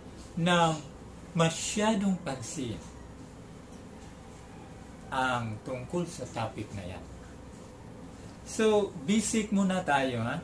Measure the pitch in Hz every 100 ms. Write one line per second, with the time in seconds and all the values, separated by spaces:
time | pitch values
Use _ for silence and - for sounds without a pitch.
0 | - - - 170 175 175 165 156 - -
1 | - - - 170 165 - - 208 214 208
2 | 196 180 147 127 - 151 120 - - -
3 | - - - - - - - - - -
4 | - - - - - - - - - -
5 | - 135 131 120 113 107 - 127 127 175
6 | 170 - 127 117 110 107 104 101 90 85
7 | - - - - - - - - - -
8 | - - - - - - 220 208 196 151
9 | 135 220 - 226 208 196 190 185 180 139
10 | 131 117 117 156